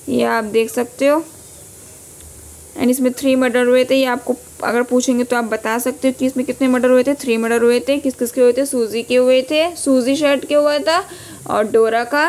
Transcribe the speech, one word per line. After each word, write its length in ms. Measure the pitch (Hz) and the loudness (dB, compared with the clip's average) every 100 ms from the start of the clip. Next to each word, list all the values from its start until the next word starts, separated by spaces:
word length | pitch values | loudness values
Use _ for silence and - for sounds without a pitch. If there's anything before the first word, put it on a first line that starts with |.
| - | -4
ये 160 | 247 | -2
आप 200 | 233 226 214 | 0 -2 0
देख 240 | 226 220 | -2 0
सकते 360 | 247 240 - 277 | -4 -6 0 2
हो। 160 | 302 320 - - - - - - - - - - - - - - - | 2 -2 -18 -20 -20 -20 -20 -20 -20 -20 -20 -20 -20 -20 -20 -18 -4
And 140 | 247 | -2
इसमें 220 | 254 254 | 0 -2
three 240 | 254 269 262 | 0 0 2
murder 300 | 254 247 247 | 2 0 2
हुए 180 | 254 | 2
थे, 120 | 254 269 | 4 2
ये 80 | 262 | 2
आपको 300 | 247 254 247 - - | -2 -4 -6 -8 -8
अगर 180 | - 240 | -4 -2
पूछेंगे 420 | 247 254 262 247 | 0 0 0 0
तो 120 | 247 240 | 0 -2
आप 80 | |
बता 340 | 226 220 220 233 | -2 -4 -2 -2
सकते 300 | 254 - 262 | -4 -2 -2
हो 60 | 262 | 0
कि 80 | 262 | -4
इसमें 180 | 254 247 | -2 -6
कितने 220 | 247 262 | -2 0
murder 220 | 254 247 | 2 4
हुए 120 | 254 | 4
थे। 120 | 262 | 2
Three 220 | 285 262 226 | -2 -2 -2
murder 260 | 226 233 | 0 2
हुए 180 | 233 240 | 2 2
थे, 180 | 247 294 | 0 -2
किस 160 | 269 | -2
किस 180 | - 233 | -4 -6
के 80 | 269 | 2
हुए 120 | 247 | 2
थे? 140 | 247 277 | 2 -2
Suzy 360 | 254 220 226 | -2 -2 -4
के 140 | 233 247 | 0 2
हुए 240 | 254 254 | 4 2
थे, 320 | 254 311 339 339 | 2 0 0 -2
Suzy 400 | 277 262 240 285 | 0 2 2 0
shirt 280 | 285 269 | 0 0
के 100 | - | 0
हुआ 240 | 294 294 294 | 2 2 0
था 220 | 294 349 392 359 - 302 - | 0 -2 -2 -16 -18 -16 -4
और 240 | 208 220 | -2 2
Dora 320 | 226 220 226 240 | 2 2 0 -2
का 220 | 294 | 0